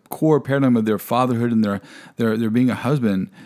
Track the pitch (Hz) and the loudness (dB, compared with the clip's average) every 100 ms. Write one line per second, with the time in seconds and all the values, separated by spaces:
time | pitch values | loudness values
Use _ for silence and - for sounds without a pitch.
0 | - - 156 147 - 139 135 117 110 104 | -16 -2 2 2 0 0 2 2 2 -2
1 | - 120 127 117 120 113 107 101 - - | -2 -2 0 0 0 0 0 -2 -8 -20
2 | - - 113 110 113 113 127 98 120 147 | -16 -4 -2 0 0 2 0 0 -2 0
3 | 113 95 92 - | 0 -2 -4 -12